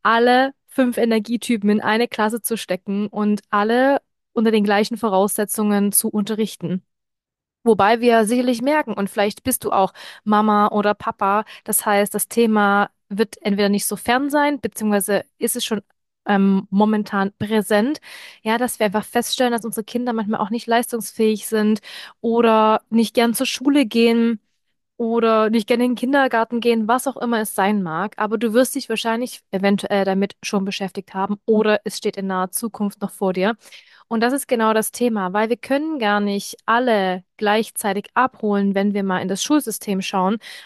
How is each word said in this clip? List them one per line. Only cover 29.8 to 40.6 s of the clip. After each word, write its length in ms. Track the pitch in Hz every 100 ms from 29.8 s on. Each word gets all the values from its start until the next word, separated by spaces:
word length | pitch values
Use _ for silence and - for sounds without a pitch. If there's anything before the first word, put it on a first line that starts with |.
| - 202 190
damit 300 | 190 196 -
schon 220 | - 208
beschäftigt 480 | 190 190 190 - -
haben 260 | 190 196 202
oder 360 | - 214 214 214
es 140 | - -
steht 180 | 214 196
in 120 | 190
naher 220 | 185 185
Zukunft 520 | - 226 - 202 -
noch 80 | 196
vor 240 | - 190
dir. 220 | 185 190 233 - - - - _
Und 120 | 233
das 140 | 233
ist 120 | 269 -
genau 280 | 240 220
das 180 | 220 214
Thema, 400 | - 240 214 185
weil 160 | 196 220
wir 80 | 240
können 420 | - 277 311 311
gar 220 | 214 208
nicht 380 | 202 202 - - -
alle 580 | 233 254 214 190 185 - -
gleichzeitig 720 | 208 214 214 - 214 196 -
abholen, 640 | - 254 - 214 202 202
wenn 180 | 196 202
wir 120 | 202
mal 160 | 196 185
in 80 | 185
das 140 | 190
Schulsystem 600 | - 302 254 202 - 190
schauen, 340 | 196 196 185 220 - -